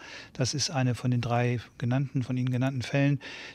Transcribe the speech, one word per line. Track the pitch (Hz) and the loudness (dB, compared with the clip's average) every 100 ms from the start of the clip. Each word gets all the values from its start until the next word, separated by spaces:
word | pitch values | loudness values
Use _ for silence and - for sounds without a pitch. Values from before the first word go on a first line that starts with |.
| - - - | -12 -16 -14
Das | - 131 | -2 -2
ist | 147 - | 0 -2
eine | 147 127 | 2 2
von | 117 127 | 2 2
den | 123 | 2
drei | 120 120 123 120 - - | 2 2 2 0 -4 -4
genannten, | 120 127 139 139 | 0 0 0 -2
von | 120 127 | -2 -2
Ihnen | 127 | 0
genannten | 123 131 139 | 0 0 -2
Fällen. | 113 143 139 143 - - - | 0 2 4 2 -2 -14 -14